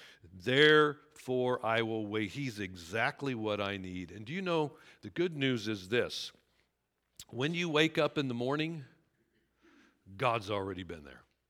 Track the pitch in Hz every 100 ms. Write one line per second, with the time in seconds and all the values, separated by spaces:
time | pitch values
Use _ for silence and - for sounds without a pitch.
0 | - - 85 92 95 135 151 151 151 139
1 | - - - 127 123 123 110 113 113 110
2 | 104 107 101 135 135 101 95 92 82 110
3 | 131 - 139 117 107 104 98 101 92 90
4 | 85 101 107 180 185 165 147 - - -
5 | 104 - 175 151 135 120 104 104 92 117
6 | 85 - - - _ _ _ _ _ _
7 | _ - - 113 147 175 175 151 160 165
8 | 147 147 135 120 123 147 160 165 127 _
9 | _ _ _ _ _ _ _ - _ _
10 | 95 95 131 113 98 101 95 92 87 82
11 | 71 62 _ _ _